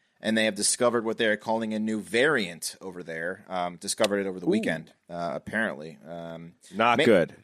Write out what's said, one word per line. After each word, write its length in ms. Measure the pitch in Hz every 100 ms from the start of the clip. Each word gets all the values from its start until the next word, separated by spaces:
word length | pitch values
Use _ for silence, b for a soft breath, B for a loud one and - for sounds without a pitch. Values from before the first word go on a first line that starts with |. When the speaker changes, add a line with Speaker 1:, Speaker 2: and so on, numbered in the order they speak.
| _ _
Speaker 1:
and 140 | 107 110
they 80 | 110
have 100 | 101
discovered 500 | 101 - 120 117 110
what 120 | 110
they 60 | 113
are 100 | 107
calling 360 | - 113 110 107
a 40 |
new 200 | 110 107
variant 720 | 90 113 143 139 92 82 - -
over 220 | 95 90
there. 420 | 82 80 85 95 -
Um, 280 | 92 87 87
discovered 400 | 98 - 107 101
it 80 | 95
over 120 | 92
the 80 | 87
Speaker 2:
Ooh. 20 |
Speaker 1:
weekend, 420 | 202 139 80 80 _ _
uh, 200 | 87 85 67
apparently. 640 | - 110 110 69 80 73 78
Um, 440 | 85 82 82 85 - -
Speaker 3:
Not 240 | 92 117 117
Speaker 1:
ma- 60 | 147
Speaker 3:
good. 300 | 101 78 -